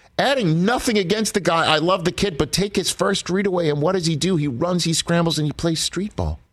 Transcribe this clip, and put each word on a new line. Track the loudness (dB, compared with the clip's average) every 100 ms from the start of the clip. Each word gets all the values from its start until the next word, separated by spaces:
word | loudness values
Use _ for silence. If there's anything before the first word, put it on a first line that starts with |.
| _ -2
Adding | 0 2 2 2 2
nothing | 0 2 0
against | 2 0 0
the | 0
guy. | 2 2 2
I | 2
love | 2 2 0
the |
kid, | -2 -2 0
but | -2
take | 0 0 -2
his | -2
first | -2 -2 -2 -2
read | -2 0
away, | 0 0
and | 0
what | 0
does | 0 0
he | 0
do? | 0 0
He | 0
runs, | -2 -2 0
he | 0
scrambles, | -2 0 2 2 0
and | -2
he |
plays | -2 -2 -2
street | -4 -4 -6 -4
ball. | -4 -4 _